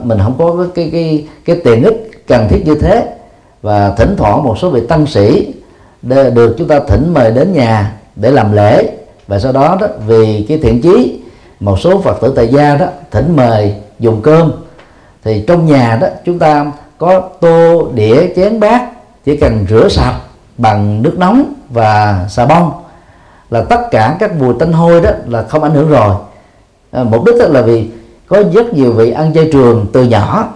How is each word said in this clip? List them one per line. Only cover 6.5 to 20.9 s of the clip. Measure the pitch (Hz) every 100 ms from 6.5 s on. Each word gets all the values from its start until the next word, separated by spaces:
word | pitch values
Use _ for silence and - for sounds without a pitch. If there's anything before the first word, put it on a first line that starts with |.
| 117
chúng | 175
ta | 147 -
thỉnh | 101 160
mời | 156 113
đến | 117 180
nhà | 170 113 110 104 - - -
để | 107
làm | 139 104
lễ. | 104 104 156 - - - _ -
Và | 98
sau | 131
đó | 135 147 190
đó, | 208 - 110
vì | 113 110 107 107
cái | 156
thiện | 117 120
chí, | 156 220 262 - - - - _
một | 101 92
số | 170 190
Phật | 160 101
tử | 117 135
tại | 113
gia | 139 147 143
đó | 180 - -
thỉnh | - 160 156
mời | 120 110 104 104 - -
dùng | 117 107
cơm. | 143 160 160 - - - - _ _ _
Thì | 110 110 107
trong | 175 160
nhà | 139 117 113
đó, | 185 -
chúng | - 175
ta | 160 147 147 139 - _
có | 165 185 185 -
tô, | 170 165 165 170 -
đĩa, | 113 107 127 175 180
chén, | 202 226
bát, | 208 240 - - - _
chỉ | 135 147
cần | 139 110 95
rửa | 110 190
sạch | - 123 - - - _ -
bằng | 117 104 104